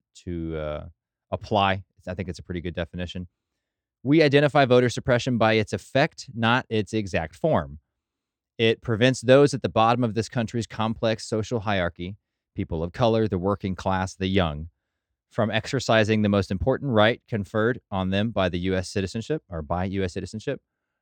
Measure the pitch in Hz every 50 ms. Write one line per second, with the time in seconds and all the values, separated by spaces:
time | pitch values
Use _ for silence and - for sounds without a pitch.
0 | _ _ _ - - 90 87 85 82 80 80 78 78 76 76 76 82 85 - _
1 | _ _ _ _ _ _ 98 90 - - 110 104 98 98 95 98 95 _ _ _
2 | _ 90 92 - 92 87 85 - - - 90 90 78 90 80 90 85 - - 90
3 | 90 87 - 92 90 - _ _ _ _ _ _ _ _ _ _ _ _ _ _
4 | - 123 147 165 156 147 131 143 147 143 - 147 139 117 123 123 123 120 - -
5 | - - 123 123 - 135 123 113 113 110 113 110 104 - - 101 - - - 131
6 | 151 165 - - - - - 117 113 113 120 127 - - 113 110 104 - - 110
7 | 104 92 87 90 80 80 - - - 160 147 98 76 69 73 78 - _ _ _
8 | _ _ _ _ _ _ _ _ _ _ _ - 117 113 117 - - - 113 98
9 | 120 131 131 - - 113 131 139 143 143 - 117 - 95 80 113 110 113 120 120
10 | 127 113 101 113 107 - - 123 113 113 - 120 107 - - - 110 113 113 -
11 | - 113 113 107 - - - 110 107 - 127 117 95 107 104 95 87 87 - -
12 | 87 90 104 - _ _ _ _ _ _ _ - 98 - 87 80 80 87 - -
13 | 127 113 113 113 110 104 101 90 87 98 101 - - 98 92 - - 98 95 92
14 | 95 95 - - 95 95 95 98 90 80 76 76 80 85 - _ _ _ _ _
15 | _ _ _ _ _ _ _ - 110 110 101 110 - - - 131 - - 117 110
16 | 110 101 110 107 107 101 101 101 95 - 104 92 - 131 131 - - 143 117 107
17 | 104 110 120 - _ _ - 104 98 - - 110 107 117 131 - - _ 104 95
18 | 95 92 95 98 104 117 104 101 92 92 85 90 87 95 92 92 90 - - 104
19 | 95 90 - 113 113 - 147 160 - _ 95 82 76 - 85 87 92 95 95 98
20 | 95 92 - 98 90 - - 110 - - 135 - - _ _ _ _ _ _ _